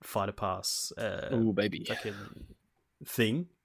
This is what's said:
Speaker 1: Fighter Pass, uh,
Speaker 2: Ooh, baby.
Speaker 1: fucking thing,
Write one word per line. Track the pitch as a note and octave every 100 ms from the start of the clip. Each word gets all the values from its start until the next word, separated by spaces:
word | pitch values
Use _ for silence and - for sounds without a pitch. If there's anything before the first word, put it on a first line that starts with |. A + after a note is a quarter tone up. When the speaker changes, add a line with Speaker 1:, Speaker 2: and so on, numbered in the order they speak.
Speaker 1:
Fighter | - G#2+ G2
Pass, | - G2 F#2 - - - -
uh, | A2 F#2+ -
Speaker 2:
Ooh, | A#2 A2+
baby. | G2 G#2 - A2
Speaker 1:
fucking | A2+ A2 G2+ - - - - _ _ _ _
thing, | - - A2 C#3 F3 _